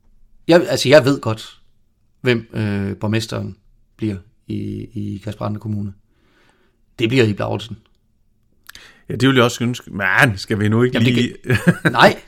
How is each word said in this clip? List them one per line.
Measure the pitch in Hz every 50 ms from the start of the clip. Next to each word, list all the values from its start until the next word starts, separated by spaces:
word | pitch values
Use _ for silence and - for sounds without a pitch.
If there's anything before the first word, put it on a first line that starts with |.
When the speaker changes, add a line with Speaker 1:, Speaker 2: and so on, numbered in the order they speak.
| _ _ _ _ - _ _ - _ -
Speaker 1:
jeg, | 160 175 - -
altså, | 139 127 - 123
jeg | 139 151 120
ved | 135 143 135
godt, | - 113 110 - - - - _ _ _ _ _ _ _ _ _ _ _ _ _
hvem, | - 127 120 117 117 -
øh, | - 113 110 104 101 101 98 98 98
borgmesteren | - - 107 110 113 110 - - 110 104 104 95 - _ _ _ _ _ _ _
bliver | - 113 110 101 92 - _ _ _ _
i, | - 104 104 104 104 104 104 107 -
i | - 110 104 104 104
Ikast | 101 - 107 101 -
Brande | 117 107 107 107
Kommune. | - 107 107 104 101 101 95 _ _ _ _ _ _ _ _ _ _ _ _ _ _ _ _ _ _ _ _ -
Det | 113 110
bliver | 127 135 113
Ib | 107 101 -
Laursen. | 110 110 110 107 - - 107 - _ _ _ _ _ _ _ _ _ _ _ _ _ _ _ _ _ - - - - - - _ _ -
Speaker 2:
Ja, | -
det | 117 123 135
ville | 131 127
jeg | 117
også | 120 - - 120
ønske. | 117 123 - - -
Men | - 98 98 92 95 113 139 127 98 95
skal | - - 113 101
vi | 104 104
nu | 110 113
ikke | 123 127 127
Speaker 1:
Jamen, | 131 117
det | 127 120
Speaker 2:
lige | 127 120 - - - -
Speaker 1:
kan, | - 123 - - 180 175 - - 156
nej, | 123 117 151 208 - - -